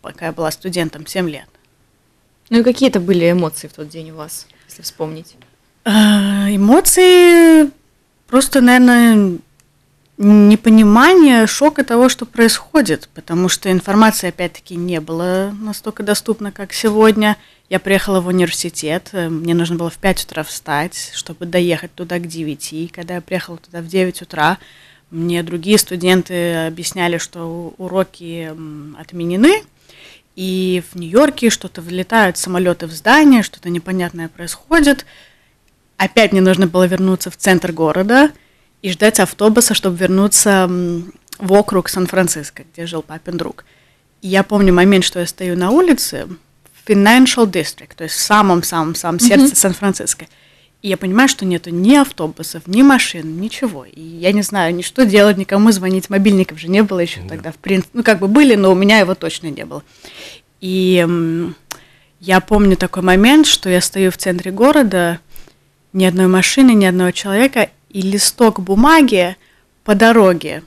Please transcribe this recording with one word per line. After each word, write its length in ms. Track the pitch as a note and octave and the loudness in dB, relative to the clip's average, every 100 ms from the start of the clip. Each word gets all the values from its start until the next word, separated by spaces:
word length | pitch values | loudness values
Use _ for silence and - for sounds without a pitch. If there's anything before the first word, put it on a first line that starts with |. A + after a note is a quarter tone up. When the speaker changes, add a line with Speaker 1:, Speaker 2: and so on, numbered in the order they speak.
Speaker 1:
пока 240 | - - E3 | -20 -14 -12
я 60 | |
была 180 | D#3+ D#3+ | -8 -8
студентом, 560 | - F#3 F3+ E3 D#3 D#3 | -8 -10 -6 -8 -10 -12
семь 220 | F#3+ F3 | -8 -8
лет. 180 | C#3+ - _ _ _ _ _ _ _ _ _ _ | -10 -20 _ _ _ _ _ _ _ _ _ _
Speaker 2:
Ну 100 | A#3 | 0
и 20 | |
какие 260 | A#3+ B3 C4+ | 2 2 0
это 120 | G3+ | 0
были 300 | F3 F3+ E3+ | 0 0 2
эмоции 360 | F3+ E3 D#3 D3+ | 0 -2 -6 -18
в 40 | |
тот 160 | - D3+ | -18 -18
день 220 | E3 D#3+ | -16 -18
у 20 | D#3+ | -18
вас, 300 | D3+ - - _ _ | -16 -16 -20 _ _
если 140 | - | -18
вспомнить? 520 | - _ D#3 D#3+ D#3+ _ _ _ _ _ | -18 _ -12 -12 -18 _ _ _ _ _
Speaker 1:
А, 640 | - G#3+ G#3+ G#3 G3 G3+ G3+ | 0 2 4 2 0 -2 -2
эмоции 1200 | G3+ G3+ D4 G4+ - F#4 F4+ F4 E4+ E4 D#4+ D4 _ _ _ _ _ _ | 0 4 4 4 4 6 6 6 6 6 6 4 _ _ _ _ _ _
просто, 320 | B3+ C4+ C#4 | -2 0 2
наверное, 760 | B3 B3 B3 A#3+ A#3 G#3+ G3 F3 _ _ _ _ _ _ _ - | 4 6 6 6 4 4 2 -4 _ _ _ _ _ _ _ -2
непонимание, 1300 | G#3 G#3 G3+ G#3+ A3+ A3 G#3 G#3+ C#4+ F#4 D4+ A#3+ A3 | 4 6 6 4 4 6 6 6 6 6 6 6 2
шок 320 | - D4 D4+ | 2 0 0
от 80 | C4+ | -2
того, 200 | A#3 B3+ | 2 2
что 180 | B3+ A#3+ | 0 -10
происходит, 840 | - A3+ A3 - D#4 A3 D3 - | 0 0 0 -2 -2 0 -4 -6
потому 340 | - - E3+ F3+ | -20 -8 -2 -2
что 220 | - G3 | -2 -2
информации, 580 | F#3 F3+ G3+ A3 G#3 F3+ | -4 0 2 2 2 -8
опять-таки, 480 | - F3 - _ F3 | -6 -10 -10 _ -10
не 240 | F3 E3+ | -6 -6
было 540 | D#3 E3 F3+ F#3 G3 G#3 | -6 -6 -4 -4 -4 -8
настолько 420 | G#3+ G3+ - - | -12 -10 -12 -10
доступна, 500 | G#3 G#3 - G#3+ G3+ | -4 -4 -4 -6 -6
как 200 | - G3 | -12 -14
сегодня. 640 | - A3+ G#3+ A3 G#3+ G#3+ G#3+ _ _ _ | -4 -2 2 2 2 0 -2 _ _ _
Я 80 | F#3+ | -6
приехала 400 | F#3 G3 G#3 F#3+ | -2 -2 0 -4
в 60 | F3 | -2
университет, 840 | F3+ F3 - F3 - D#3 E3+ - | -2 -2 -4 -10 -8 -8 -8 -8
э, 160 | G3 E3+ | -8 -6
мне 260 | D#3+ E3+ | -6 -2
нужно 220 | E3+ E3 E3+ | -2 -2 -4
было 140 | E3+ | -8
в 80 | - | -4
пять 260 | G3 F#3 | -4 -4
утра 180 | - - | -6 -12
встать, 720 | D#3 - - C#3+ E3+ - - | -12 -14 -6 -4 -4 -10 -14
чтобы 320 | - - E3 F3 | -14 -16 -14 -6
доехать 480 | F3 F3 D#3+ F3 | -2 -2 -4 -8
туда 240 | - F3 F3 | -14 -10 -8
к 80 | E3+ | -10
девяти. 640 | E3 D#3 C#3+ - D#3 E3+ | -10 -10 -10 -12 -12 -12
Когда 240 | - E3+ F3+ | -14 -14 -14
я 40 | |
приехала 380 | E3+ F#3 E3+ E3+ | -8 -10 -10 -20
туда 220 | _ F3 | _ -16
в 60 | E3 | -8
девять 360 | F#3 F#3 F3 | -4 -4 -6
утра, 360 | F3 D#3+ D3+ F#3 _ _ _ _ _ | -14 -4 -2 -2 _ _ _ _ _
мне 320 | E3 E3+ F3 | -8 -6 -4
другие 360 | E3+ F3 F3 G#3+ | -6 -10 0 0
студенты 760 | - F3+ F3+ F#3 F3 F3+ E3+ E3 D#3+ | 0 -4 0 0 -2 -6 -4 -4 -6
объясняли, 520 | E3 E3+ F#3+ F3 E3+ | -8 -12 -6 -4 -4
что 560 | - F3 E3 E3+ E3+ - | -8 -12 -12 -12 -14 -14
у-, 40 | |
уроки, 680 | F#3 F#3 F#3 _ E3+ E3+ D#3+ | -8 -4 -6 _ -16 -14 -14
м, 460 | D#3 D#3 D3+ D3 D3+ | -14 -16 -16 -18 -20
отменены, 640 | D#3+ F3 E3+ F3+ C4+ G#4+ - _ _ - - _ _ | -18 -10 -6 2 2 2 -4 _ _ -20 -20 _ _
и 480 | - F#3 F#3 F#3 F3+ E3+ | -12 -8 -4 -4 -4 -6
в 40 | F3+ | -14
Нью-Йорке 520 | E3+ G3+ D4 C#4 A#3 | -4 0 0 0 -2
что-то 300 | - F3+ - | -2 -10 -16
влетают 560 | E3+ F3+ F#3 A3+ G3+ F3 | -12 -10 -2 0 0 -2
самолеты 480 | - F3+ F3+ E3+ E3 | -6 -2 -2 -4 -8
в 60 | |
здание, 500 | D#3+ G#3+ C#4 D4+ B3 | -8 0 4 6 4
что-то 280 | G3 - F3 | 2 -10 -8
непонятное 580 | F3 E3+ F#3 F3 F3 E3 | -8 -6 -6 -6 -8 -14
происходит. 760 | - E3+ - _ E4 C#4+ C4+ - - _ _ _ _ _ _ _ _ | -14 -16 -16 _ 2 2 0 -4 -20 _ _ _ _ _ _ _ _
Опять 360 | F#3+ - G#3+ | -2 0 2
мне 80 | G3 | 2
нужно 260 | F#3 F#3 F#3+ | 2 2 0
было 180 | F3+ F3+ | 2 0
вернуться 440 | F3+ F#3+ F#3 - | 0 -2 -2 -6
в 60 | - | -6
центр 360 | G3+ F3+ F3+ | 0 0 -2
города 580 | E3 D#3+ E3 G3 B3 D4+ - _ _ _ _ | -4 -2 -2 2 2 2 0 _ _ _ _
и 100 | G3 | -10
ждать 260 | F3 G#3+ G#3+ | 0 0 2
автобуса, 540 | F#3 - G#3 A3 - | -2 0 0 2 0
чтобы 220 | G#3 G3 F3 | -2 -4 -4
вернуться, 540 | F#3 F#3+ G3+ - G#3+ G3 F3+ | -2 0 0 0 2 2 0
м, 420 | F3+ F3 E3+ F3+ - _ - | -2 -4 -6 -10 -20 _ -12
в 140 | F#3 | 0
округ 360 | G3+ G#3 F#3+ E3+ | 0 2 -4 -4
Сан-Франциско, 720 | - F#3 F#3+ F#3 D#3+ D3 - - | -4 -2 -2 -2 -4 -10 -18 -20
где 140 | - E3+ | -16 -12
жил 160 | E3 | -12
папин 340 | D3+ D#3 - F3 | -12 -16 -12 -10
друг. 280 | - - _ _ _ _ _ _ | -10 -12 _ _ _ _ _ _
И 60 | F#3+ | -4
я 140 | F#3+ | -2
помню 300 | F#3+ G#3 F#3+ | 0 2 4
момент, 320 | F3+ F#3 G3 | 4 4 4
что 140 | F3+ F3+ | 0 -6
я 60 | E3+ | -10
стою 300 | - F#3 F3 | -8 -8 -4
на 140 | F3+ | 0
улице, 560 | C4+ F4+ C#4 - C3+ - F3+ _ _ _ _ | 0 2 0 -2 -8 -12 -16 _ _ _ _
в 40 | - | -2
Financial 540 | G3+ G3+ B3 C4 - A3 | 2 4 4 4 2 0
District, 400 | F3+ D3 - C#3+ - | 0 -6 -10 -20 -16
то 80 | |
есть 100 | D#3+ | -12
в 60 | - | -8
самом-самом-самом 960 | - G#3 G3+ F3 E3 E3+ D#3 E3 F3 E3+ | 0 2 2 0 -2 -4 -4 -6 -6 -2
Speaker 2:
Мгм. 80 | A#3+ | 0
Speaker 1:
сердце 300 | C#4+ C#4 - | 4 4 2
Сан-Франциско. 680 | G3 F3+ G3+ F#3+ - - D#3 _ _ _ _ _ | -2 -2 -4 -4 -8 -10 -12 _ _ _ _ _
И 80 | G#3 | -8
я 80 | F#3 | -6
понимаю, 320 | F#3+ G3+ C4+ | -2 0 2
что 160 | - | 0
нету 260 | F#3+ F3 F3 | -4 -6 -6
ни 260 | E3+ F#3+ C#4+ | -2 2 4
автобусов, 640 | C#4 - D#3+ - D#3+ E3+ E3 | 2 -4 -10 -10 -16 -14 -6
ни 140 | G3+ | 2
машин, 580 | C#4 C4 - F3 D#3+ E3 | 4 4 0 -8 -12 -10
ничего. 440 | G#3 - B3+ D3+ | -10 -8 -8 -8
И 160 | - - | -18 -20
я 320 | D#3+ E3 F3 | -20 -4 -2
не 100 | G#3 | 0
знаю 320 | F#3+ G3+ E3 | -2 -2 -2
ни 60 | F3 | -4
что 220 | F3+ - | -8 0
делать, 320 | B3+ G3+ G3+ F#3+ | 2 4 4 2
никому 340 | F#3+ G3 G#3+ | -2 2 2
звонить, 360 | G#3 F#3 F#3+ - | 2 -2 -4 -2
мобильников 500 | G3 G3 G3 F#3 D#3 | 0 2 2 0 -6
же 80 | E3 | -2
не 140 | G3 | 0
было 160 | G#3 F#3+ | 0 0
еще 200 | E3+ - | -4 -6
Speaker 3:
Да. 40 | F2+ | -14
Speaker 1:
тогда, 200 | D#3+ D#3+ | -14 -14
в 40 | - | -14
принципе. 340 | - F#3+ F3 | -4 -4 -4
Ну, 80 | A#3 | -4
как 160 | A3+ G3+ | 0 0
бы 80 | G3 | 2
были, 260 | A3+ C#4+ | 4 4
но 160 | G#3 F#3+ | 4 4
у 40 | F#3 | 2
меня 240 | G3 G#3+ | 4 2
его 140 | F#3 F#3 | 2 -2
точно 320 | E3 - E3 | -6 -10 -12
не 160 | C#3+ - | -14 -14
было. 160 | D3 _ _ - - - - _ _ | -16 _ _ -20 -20 -20 -20 _ _
И, 360 | F#3 F#3 F#3 F#3 | -6 -2 0 2
м, 520 | E3+ E3+ E3 E3 F3 E3 _ - _ _ _ _ | 0 -2 -2 -4 -6 -10 _ -20 _ _ _ _
я 200 | F3+ F#3 | 0 0
помню 360 | - G#3 G3+ F#3 | 2 2 4 2
такой 260 | F3+ - | -2 -2
момент, 440 | F#3 F#3 A3 D4+ D4+ | 0 4 6 4 4
что 220 | - F#3+ | 2 0
я 120 | F3+ | -2
стою 300 | F3 G3 F#3+ | -2 -2 -2
в 40 | - | -2
центре 340 | G3 F3+ F#3 | -6 -6 -6
города, 680 | G3 B3 D4+ A#3 F#3 F3 E3+ _ - - _ _ _ _ | 0 2 4 2 0 -2 -4 _ -20 -20 _ _ _ _
ни 120 | F#3+ F#3 | -2 0
одной 220 | F3+ F#3 | 2 2
машины, 420 | F#3 F3+ - C4 | 2 0 4 4
ни 120 | A3 F#3+ | 6 2
одного 240 | F3+ F3+ | 0 -2
человека, 580 | - G3+ G3 C4+ B3+ G#3 _ _ | -4 -6 0 0 0 -4 _ _
и 100 | G3 | -8
листок 600 | F#3+ G3+ - - A3+ G#3+ | -4 -2 -4 0 0 0
бумаги 760 | F#3 G3 C4+ D#4+ C4 G#3 F3 F#3 _ _ _ _ | -2 2 4 4 4 2 -2 -6 _ _ _ _
по 100 | - | -2
дороге 680 | G3+ A3+ A3+ F#3+ F3 D3+ D3+ | 2 4 6 4 2 -6 -14